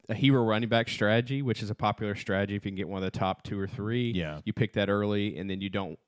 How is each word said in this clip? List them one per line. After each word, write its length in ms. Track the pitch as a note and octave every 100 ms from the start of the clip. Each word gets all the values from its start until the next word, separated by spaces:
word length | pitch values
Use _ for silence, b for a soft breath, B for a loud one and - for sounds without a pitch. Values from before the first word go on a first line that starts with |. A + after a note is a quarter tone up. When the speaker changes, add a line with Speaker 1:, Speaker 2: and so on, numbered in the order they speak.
| -
Speaker 1:
a 40 |
hero 280 | A2 C#3 C3+
running 260 | A2+ G#2+ A#2
back 220 | A2+ A#2
strategy, 500 | - G#2 A2 B2 C#3
which 220 | C3+ A2
is 80 | G#2
a 40 |
popular 400 | G#2+ G#2+ - G#2+
strategy 400 | G2+ - G2 G2+
if 120 | G2+ G2+
you 40 |
can 60 | F#2+
get 100 | G2
one 160 | F#2+
of 80 | F#2+
the 80 | -
top 240 | F#2+ F#2
two 140 | - G2+
or 80 | G2
three. 440 | - G#2 A#2+ A#2+
Speaker 2:
Yeah. 280 | F#2+ D#2+ D2+
Speaker 1:
You 80 | G#2+
pick 220 | G#2 A2
that 160 | - G2+
early, 480 | G2+ G#2 G#2 G#2 E2
and 100 | F#2+
then 140 | F#2+
you 80 | G2
don't 280 | G2 F#2 D#2